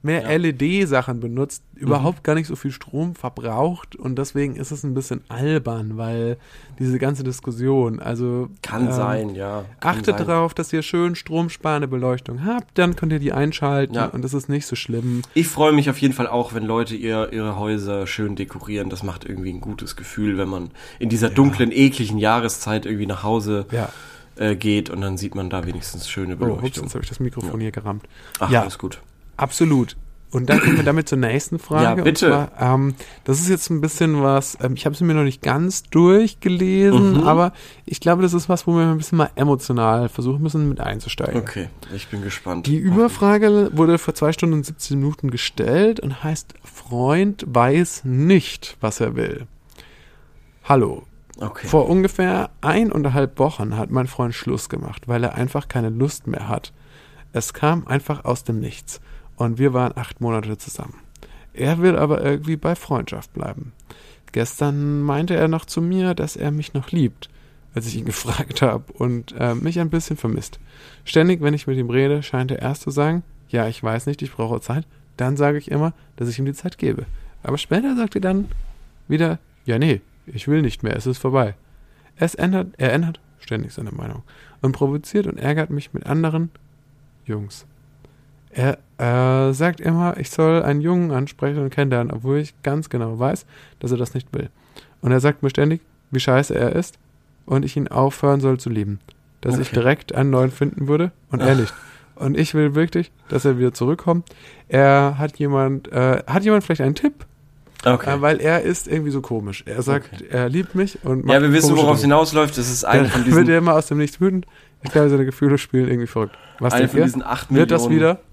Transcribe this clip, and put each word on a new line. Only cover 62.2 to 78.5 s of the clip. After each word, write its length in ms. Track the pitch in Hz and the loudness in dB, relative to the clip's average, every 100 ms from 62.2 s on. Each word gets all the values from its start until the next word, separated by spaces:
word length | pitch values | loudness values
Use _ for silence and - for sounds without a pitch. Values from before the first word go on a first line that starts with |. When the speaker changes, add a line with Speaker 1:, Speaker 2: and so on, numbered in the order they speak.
Speaker 1:
irgendwie 320 | 139 143 151 156 | 0 -2 -2 -4
bei 200 | 165 170 | -2 -4
Freundschaft 560 | - 127 - - - | -2 -4 -4 -10 -12
bleiben. 400 | - - - 120 - - - - - - | -10 -10 -10 -14 -18 -20 -20 -20 -20 -8
Gestern 720 | - 117 - 147 143 143 147 | -4 -4 -2 -2 0 -2 0
meinte 320 | 147 143 175 | 0 -2 0
er 140 | 165 160 | 2 2
noch 160 | 160 | 0
zu 180 | - - | -4 -4
mir, 320 | 170 185 185 | 0 0 0
dass 220 | 170 156 - | -2 -4 -4
er 160 | 147 | -4
mich 200 | 151 151 | -4 -4
noch 200 | 139 - | -6 -2
liebt, 360 | 170 127 - - - - - - | 0 0 -2 -20 -20 -20 -20 -10
als 120 | 120 113 | -8 -8
ich 80 | 113 | -8
ihn 80 | |
<laughs> 0 | |
gefragt 580 | 113 - 120 143 135 - | -6 -6 -6 -4 -6 0
hab 280 | 131 113 - | 0 0 -8
und, 440 | - 123 120 - - | -6 -4 -4 -8 -4
äh, 180 | 120 117 | -2 -2
mich 240 | 156 170 | -2 -2
ein 100 | 165 | -2
bisschen 260 | 165 - 151 | -2 -4 -4
vermisst. 440 | 113 110 - - - - - - | -4 -4 -6 -16 -20 -20 -20 -16
Ständig, 380 | - 156 170 175 | 0 4 4 2
wenn 100 | 147 | 0
ich 120 | 147 139 | 0 -2
mit 100 | 131 | -2
ihm 140 | 120 | 0
rede, 320 | 123 139 147 | 2 2 0
scheint 300 | 139 127 131 | -2 -4 -2
er 100 | 127 | -4
erst 200 | 127 147 | -4 -6
zu 80 | - | -4
sagen, 340 | 139 147 170 - - - | 0 0 0 -6 -20 -6
„Ja, 180 | 120 113 | -2 -2
ich 160 | - | -4
weiß 240 | 113 113 143 | -4 -4 -4
nicht, 160 | 147 | -6
ich 100 | 135 | -8
brauche 280 | - 113 117 | -6 -4 -4
Zeit.“ 260 | - 135 160 - - - | -4 -4 -6 -18 -20 -4
Dann 200 | 127 139 | -2 2
sage 220 | 147 147 | 2 0
ich 100 | - | -2
immer, 240 | 143 160 - - - | -2 -2 -4 -20 -8
dass 120 | 120 | -6
ich 100 | 117 | -4
ihm 60 | 135 | -6
die 80 | |
Zeit 240 | 143 180 - | -4 -10 -4
gebe. 260 | 147 - - - - - | -4 -2 -6 -12 -12 -12
Aber 160 | - 143 | -6 -6
später 380 | - 175 269 247 | 0 0 0 -2
sagt 180 | 220 | -2
er 60 | 202 | -2
dann 280 | 185 190 208 | 0 -2 -2